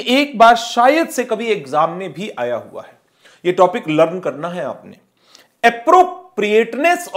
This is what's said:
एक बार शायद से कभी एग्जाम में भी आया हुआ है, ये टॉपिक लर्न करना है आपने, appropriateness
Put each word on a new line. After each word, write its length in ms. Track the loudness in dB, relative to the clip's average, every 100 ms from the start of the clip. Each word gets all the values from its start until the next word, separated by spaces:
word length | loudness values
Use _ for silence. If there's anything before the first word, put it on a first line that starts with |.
| 0 0
एक 160 | 0 4
बार 180 | 6 6
शायद 540 | 0 0 2 2 -2
से 140 | -4
कभी 240 | -4 -4 -4
एग्जाम 400 | -4 -4 -2 -2 -4
में 140 | -12
भी 160 | -12 -12 -8
आया 160 | -6 -6
हुआ 260 | -8 -18
है, 140 | -18 _ _ _ _ _ -2
ये 60 |
टॉपिक 360 | 2 2 0 -2
लर्न 300 | 2 2 0
करना 280 | -8 -8 -8
है 160 | -8 -8
आपने, 320 | -10 -16 -20 _ _ _ _ _ _ 0
appropriateness 1400 | 0 2 4 4 -2 -12 -6 0 2 0 0 0 0 0